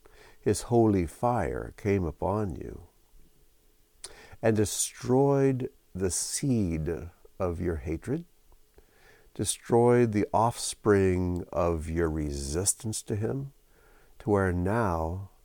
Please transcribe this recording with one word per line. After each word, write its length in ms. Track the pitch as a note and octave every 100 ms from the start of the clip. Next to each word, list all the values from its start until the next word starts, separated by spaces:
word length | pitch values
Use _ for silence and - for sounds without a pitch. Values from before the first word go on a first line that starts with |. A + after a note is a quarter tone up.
| - - - -
His 240 | A2 G2+
holy 440 | - A#2 A2 G2 E2
fire 680 | - A#2+ A#2+ D2 B1 A1+ -
came 260 | G#2 G2
upon 520 | D#2+ - F2 G#2 G2+ C#2+
you 260 | - - F2 _ _ - - _ _ _ _ _ _ _ - - - -
and 120 | A2+
destroyed 1160 | G#2+ G2+ - - - A#2+ C3 C#3 C#3 C3+ B2+ B2+ - _
the 160 | F2+ F#2
seed 1000 | - - - - A#2 F#2 D#2 D#2 D#2+ F2 - - -
of 220 | F#2 F2
your 160 | F2 D#2
hatred, 480 | D#2 D#2+ - D#3 E3+ _ _ - _ - _ _ - - _
destroyed 760 | - G#2 - - A#2+ A#2+ B2 A#2+
the 160 | G#2 F#2+
offspring 1080 | G#2 A#2 - - - A2 G2 F#2+ F2+ F2+ F2 -
of 360 | - E2+ E2 D#2
your 220 | D#2+ E2
resistance 920 | D#2 D2 C#2 C#2 D#2+ G2 - A2 G#2+
to 120 | -
him, 380 | G#2 A2 C3+ C#3 - _ _ _ - _ -
to 120 | G#2+
where 220 | G2+ F#2+
now 800 | F2 F2+ A#2 G#2 E2 D#2+ F#2+ G2 _